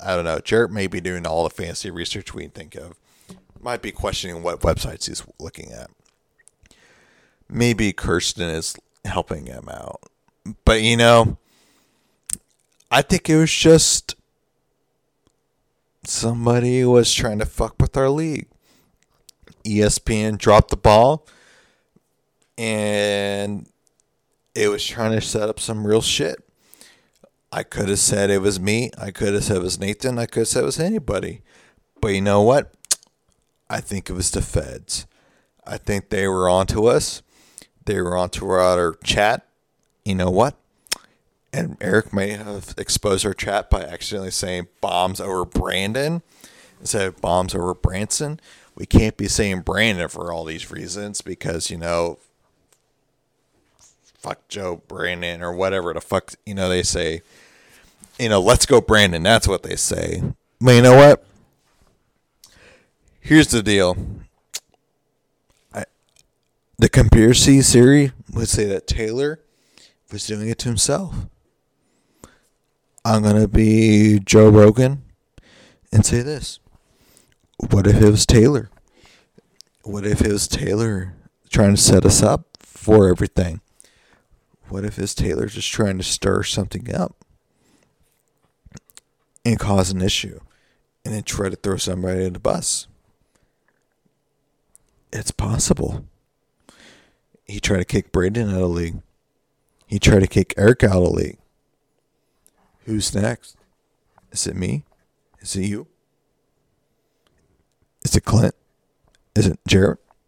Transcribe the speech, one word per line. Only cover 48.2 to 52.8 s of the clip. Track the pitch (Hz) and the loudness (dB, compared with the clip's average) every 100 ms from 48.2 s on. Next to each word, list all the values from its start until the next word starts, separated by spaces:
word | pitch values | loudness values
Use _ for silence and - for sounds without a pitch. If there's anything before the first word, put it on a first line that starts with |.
| 147 156 _ - _ | -8 -12 _ -20 _
We | - - | -18 -2
can't | - 110 - | 0 0 -2
be | 101 | -6
saying | - 104 92 | -2 -2 -4
Brandon | 85 92 113 92 80 | -4 -2 -2 -2 -6
for | 85 87 | -10 -10
all | 82 82 | -10 -10
these | 80 - | -12 -14
reasons | - 90 95 104 101 | -14 -12 -12 -12 -12
because, | - 90 - 85 - | -14 -12 -8 -8 -8
you | 87 | -8
know, | 85 85 85 78 _ _ _ _ _ _ | -6 -4 -4 -8 _ _ _ _ _ _